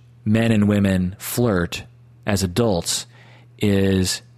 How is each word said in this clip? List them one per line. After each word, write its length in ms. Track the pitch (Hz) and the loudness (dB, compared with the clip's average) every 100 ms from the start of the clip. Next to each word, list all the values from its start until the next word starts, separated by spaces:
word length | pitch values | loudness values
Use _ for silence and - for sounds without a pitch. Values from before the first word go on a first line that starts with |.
| - - 107 | -20 -8 0
men 260 | 110 113 | 2 2
and 160 | 107 104 | 2 2
women 480 | 104 101 92 90 95 | 2 2 0 -2 -6
flirt 680 | - - 120 92 85 - - - - - - | -8 -2 0 2 -2 -6 -14 -20 -20 -10 -4
as 180 | 98 | -2
adults 640 | 92 92 117 87 - - - - - - - - | -2 0 0 -2 -4 -8 -10 -20 -20 -20 -20 -4
is 640 | 104 98 98 95 92 - - | 0 2 2 0 0 -4 -10